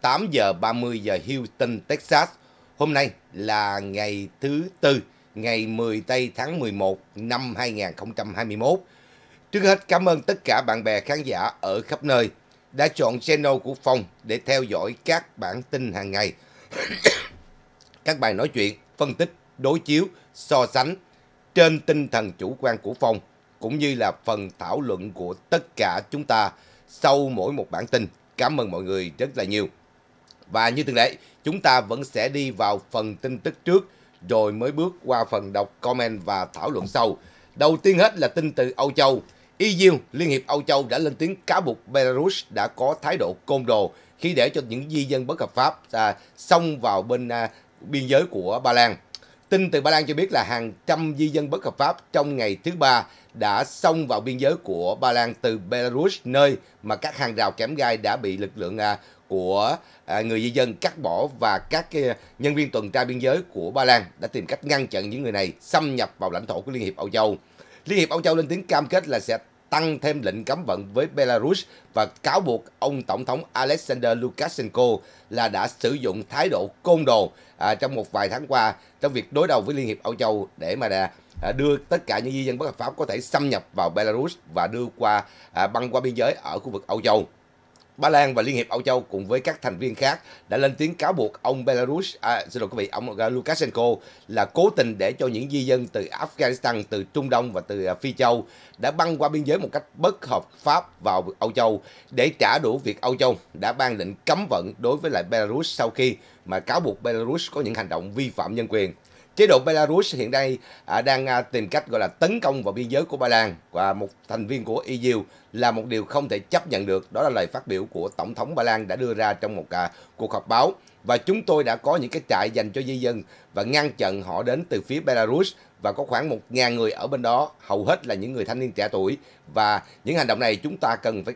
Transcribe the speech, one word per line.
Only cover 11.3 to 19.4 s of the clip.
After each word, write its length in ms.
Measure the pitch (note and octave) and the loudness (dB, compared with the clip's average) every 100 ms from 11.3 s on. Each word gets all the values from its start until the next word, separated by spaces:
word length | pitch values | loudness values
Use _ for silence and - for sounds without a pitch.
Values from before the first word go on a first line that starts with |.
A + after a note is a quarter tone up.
| F#2 G2+ - | -4 -4 -4
ở 200 | F#2+ G2+ | -4 -4
khắp 240 | - D3+ | -4 -6
nơi 260 | C#3+ B2+ A2+ - _ _ _ | 2 2 2 -4 _ _ _
đã 160 | C3 D#3 | 0 0
chọn 320 | D#3 B2 B2 | 2 0 0
channel 360 | C3+ D3+ C#3+ C3 | 0 2 4 0
của 100 | B2+ C3 | -2 -4
Phong 220 | C3+ B2+ F2+ _ | 2 2 0 _
để 180 | A2+ A#2 - | -6 -4 2
theo 160 | C3+ | 0
dõi 320 | B2 F2+ G2 A#2 | 2 -2 -4 -4
các 340 | - E3 - - | 0 0 -2 -10
bản 240 | F#2+ G#2+ | -8 -8
tin 300 | B2+ C#3 B2 | -6 -6 -4
hàng 180 | F#2+ G2 | -6 -4
ngày, 220 | G2 G2+ - - - - - - - - - | -2 -2 -4 -20 -20 -14 -10 -8 4 4 4
<coughs> 800 | - - - - _ _ - _ | -6 -16 -20 -20 _ _ -20 _
các 140 | - D3+ | -4 0
bài 160 | A2+ | 0
nói 140 | G2 D3 | 0 -2
chuyện, 260 | A#2+ G2+ G#2 _ - | 0 -2 -2 _ -4
phân 160 | C#3+ | -4
tích, 180 | - E3+ - | 0 -4 -4